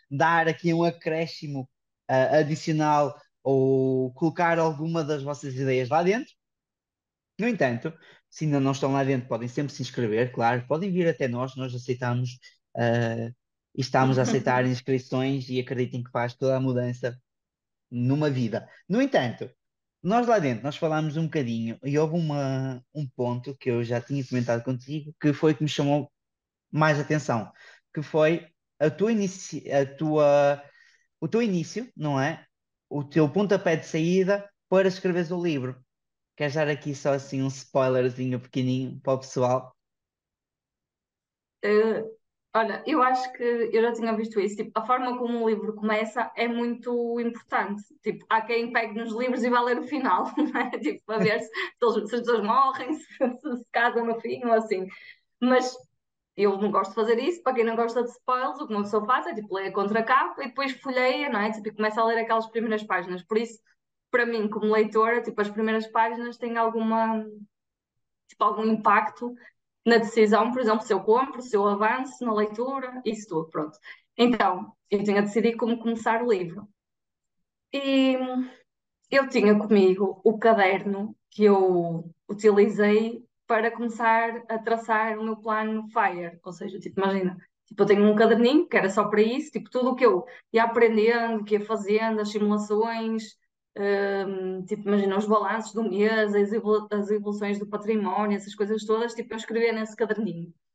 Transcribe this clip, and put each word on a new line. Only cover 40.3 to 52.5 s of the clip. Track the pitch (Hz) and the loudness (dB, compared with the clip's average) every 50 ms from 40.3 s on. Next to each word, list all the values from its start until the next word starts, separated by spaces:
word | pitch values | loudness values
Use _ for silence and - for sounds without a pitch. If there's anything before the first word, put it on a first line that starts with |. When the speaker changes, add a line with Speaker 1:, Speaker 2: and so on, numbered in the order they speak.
| _ _ _ _ _ _ _ _ _ _ _ _ _ _ _ _ _ _ _ _ _ _ _ _ _ _ | _ _ _ _ _ _ _ _ _ _ _ _ _ _ _ _ _ _ _ _ _ _ _ _ _ _
Speaker 2:
Eh, | - 202 208 214 220 226 208 - - - - - _ _ _ _ _ _ - | 0 2 4 4 4 4 0 -2 -4 -8 -12 -18 _ _ _ _ _ _ 0
olha, | 220 226 208 208 - - | 0 0 0 -2 -6 -4
eu | - 311 262 | 0 2 4
acho | 254 254 254 254 254 - - | 4 4 2 0 -2 -6 -6
que | - 240 | -4 -2
eu | 240 240 233 226 - - 226 | -2 0 0 0 0 2 2
já | 226 240 226 | 2 2 0
tinha | - 226 226 220 | -2 -2 -2 -2
visto | 208 226 220 - 214 | -2 -4 -2 -2 -2
isso, | 185 208 - | -2 -2 -2
tipo, | - - - - | -6 -8 -6 -6
a | 220 220 | -4 -2
forma | 247 254 262 262 254 247 | 0 0 0 0 -2 -4
como | 247 247 233 240 233 226 | -4 -4 -4 -2 -2 0
o | 220 | 0
livro | 220 202 - 220 214 | 0 0 -2 -6 -6
começa | 208 208 220 214 214 220 220 - 247 226 - - | -4 -2 0 0 0 -2 -2 -4 -4 -4 -4 -4
é | - 233 | -4 -2
muito | 240 233 233 233 240 233 247 - 247 240 240 240 233 233 240 | -2 -2 -2 -2 -4 -4 -6 -6 -4 -4 -2 -2 -2 -2 -4
importante. | 233 233 226 - - _ 269 233 196 196 202 208 - _ _ _ - | -4 -4 -6 -8 -8 _ -4 -4 -2 -4 -6 -8 -10 _ _ _ -6
Tipo, | 220 - - - - | -6 -6 -6 -4 -2
há | - 220 | -2 -2
quem | 220 214 233 233 233 247 254 | 0 0 -2 -2 -2 -2 -2
pegue | 240 226 214 208 | -2 -2 -2 -6
nos | 226 226 226 214 | -8 -8 -6 -6
livros | 233 254 254 247 214 220 | -4 -2 -2 -2 -2 0
e | 247 | 2
vá | 247 240 | 2 2
ler | 240 254 240 - | 2 2 0 -2
o | - | -2
final, | - 294 262 262 208 180 208 - | -4 -4 -2 0 0 0 0 0
<laughs> | - - | -2 -2
não | 302 302 - - 240 | -2 -2 0 -2 -2
é? | - - 247 214 | -4 -4 -6 -6
Tipo, | 214 302 - - _ | -4 -6 -6 -6 _
para | - 220 214 - | -6 -2 0 2
ver | 214 220 247 | 2 2 0
se, | - - | -2 -6
se | - - 370 349 - _ | -8 -8 -8 -8 -4 _
eles, | 247 220 208 208 - 208 | 0 0 0 0 -2 -4
se | 247 | -4
as | 240 | -4
pessoas | 190 226 240 220 202 | 0 0 0 0 2
morrem, | 208 | 2